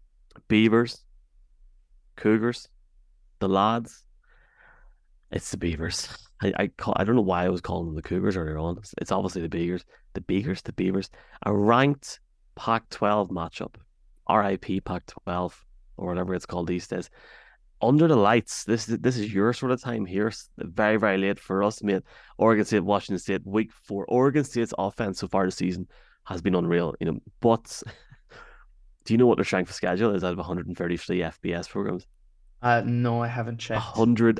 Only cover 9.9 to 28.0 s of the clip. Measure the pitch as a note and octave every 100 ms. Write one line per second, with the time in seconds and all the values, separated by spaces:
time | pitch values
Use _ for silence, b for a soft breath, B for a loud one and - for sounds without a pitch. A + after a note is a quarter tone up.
9.9 | b b F#2 - G2 A2+ F#2+ - - F#2
10.9 | G2 F#2+ B B B G#2 G2+ G#2 A#2+ C#3
11.9 | C#3 - - _ _ _ - - A2+ -
12.9 | - G#2 G#2 F#2+ F2+ E2 - - - -
13.9 | _ _ _ - G#2+ G2+ F#2+ - F#2+ -
14.9 | F2+ - - - F2+ F2+ - _ - -
15.9 | - F#2 F2 F#2 F2+ - F2 E2+ F2+ -
16.9 | F#2 - B B B B B _ - A#2
17.9 | D3 E3 B2+ G2+ A#2 - - - A2+ A2
18.9 | A#2 B2+ B2 G#2 G2 A2 B2 C3 B2+ B2
19.9 | A2+ F#2 F#2 A2 - - - F2 F2+ G#2+
20.9 | G#2+ G#2+ F#2+ G2 G2 - F#2+ G#2 - G#2
21.9 | F#2+ - B B B A2 G#2+ G2 G#2 F#2
22.9 | G2+ - F#2 - F#2+ G2 G#2 A2 - -
23.9 | G2 - B2 C3+ C#3+ C#3 A#2+ A#2 - F#2+
24.9 | - G#2+ F#2 F#2+ G2 F#2 - F#2 F2+ F#2
25.9 | b b b - F2+ F#2+ F#2 E2+ E2+ E2+
26.9 | - E2 - - - A#2 A2+ - - A2+
27.9 | B